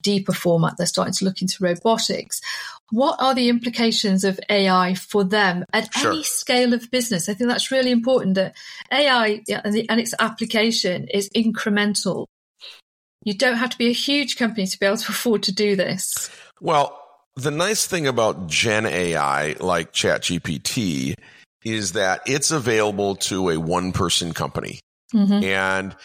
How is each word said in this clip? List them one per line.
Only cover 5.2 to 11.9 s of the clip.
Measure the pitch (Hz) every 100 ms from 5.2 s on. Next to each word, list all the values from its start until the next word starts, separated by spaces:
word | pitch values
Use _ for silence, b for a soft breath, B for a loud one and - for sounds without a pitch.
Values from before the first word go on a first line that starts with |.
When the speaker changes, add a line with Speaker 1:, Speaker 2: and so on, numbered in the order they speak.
Speaker 1:
them | 190 214 190 175 -
at | 214 226
Speaker 2:
Sure. | 240 277
Speaker 1:
any | 311
scale | 302 - - 247 247
of | 233 -
business? | 254 233 185 185
I | 202
think | 240
that's | 240 -
really | 262 254
important, | 240 233 254 190
that | 190 190 B B B B
A | 277 285
I, | 247 214 214 214
yeah, | 208
and, | 208 214
the, | 226
and | 226
its | 233 -
application | 226 226 226 226 226 226 190 175 143
is | 202 196 233
incremental | 220 220 220 208 208